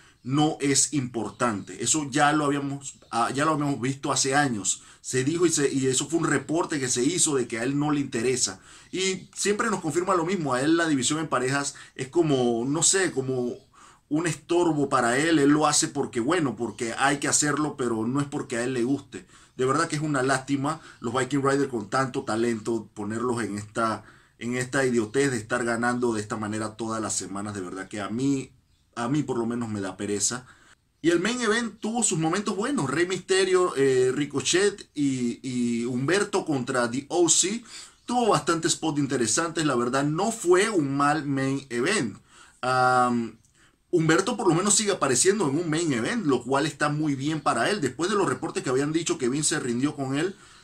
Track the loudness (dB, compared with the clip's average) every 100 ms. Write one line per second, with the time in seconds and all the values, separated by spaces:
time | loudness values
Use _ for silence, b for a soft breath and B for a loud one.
0 | B B -4 2 2 0 0 2 2 -2
1 | -4 -4 -6 -2 -2 -2 -8 -8 -2 -2
2 | 0 2 4 4 0 0 -4 -8 -10 -18
3 | -6 -2 0 0 0 0 -2 -2 -4 -4
4 | -2 0 2 2 2 0 -4 -6 B B
5 | -4 -2 0 2 2 4 2 2 2 0
6 | 0 0 2 0 0 -2 -2 -2 -2 0
7 | 2 2 2 0 0 -2 -2 0 0 0
8 | -2 -2 0 0 -2 -4 B B B -4
9 | -2 -2 -8 -4 -2 0 0 -2 -2 -2
10 | 0 0 0 -2 0 0 2 2 2 2
11 | 0 -2 -2 0 0 -2 -4 -10 B -10
12 | -2 2 4 4 4 2 0 2 2 2
13 | 0 -2 -2 -2 -2 -6 _ B B B
14 | -4 -2 -2 -4 0 2 4 2 2 2
15 | 2 2 4 4 6 6 4 2 0 -2
16 | -4 -2 0 2 0 -2 -6 -4 -6 0
17 | 0 2 0 0 2 0 -2 -2 -2 0
18 | 0 -2 -2 -6 -6 -4 -2 -2 0 -2
19 | -4 -16 -16 b b -2 0 2 0 -2
20 | -2 0 2 0 0 -2 -2 -4 B B
21 | -4 -2 0 0 2 2 0 -2 -2 -2
22 | -2 -4 -4 0 0 -2 -2 -4 -6 -10
23 | -6 -4 -2 -2 -4 -6 -8 -4 -2 -2
24 | B B B B -6 -4 -2 0 2 2
25 | 0 2 0 0 -4 -2 0 0 0 0
26 | 0 -2 -4 -6 -4 -4 -6 -6 -6 -4
27 | -4 -4 -6 -8 -8 -8 -8 -10 -10 -8
28 | -6 -2 0 -2 -4 _ _ _ _ -6
29 | -2 0 0 -2 -2 -4 -4 -4 -6 -6
30 | -4 -2 -2 -4 -10 B B B _ _
31 | 0 2 0 -2 0 0 -2 -6 -4 0
32 | 0 0 0 0 -2 -4 -2 -2 -2 0
33 | 0 -2 0 2 4 4 2 4 4 6
34 | 4 2 -2 -2 0 2 2 0 -12 -2
35 | 0 0 -2 -4 -4 -2 0 0 -2 -2
36 | 0 0 2 -2 0 -2 0 0 0 -2
37 | -2 2 4 4 2 -4 B B B B
38 | -4 0 2 2 2 0 0 0 -2 0
39 | 0 0 0 0 -2 -2 0 0 0 0
40 | 0 0 -2 -2 2 4 4 0 0 2
41 | 2 2 0 -2 0 -2 -4 -2 0 0
42 | -2 -8 B B B B 0 4 4 6
43 | 4 2 -2 -10 _ b b b -2 2
44 | 4 4 2 0 2 4 4 2 2 0
45 | 2 4 4 4 2 0 0 0 0 0
46 | 0 -2 2 0 2 0 0 -2 -2 0
47 | -2 -2 -2 -2 0 0 0 0 -2 -2
48 | -2 0 0 -2 -4 -4 -2 0 0 -2
49 | -2 -2 0 0 0 -2 -2 -2 -2 -2
50 | -4 -2 -2 -6 B B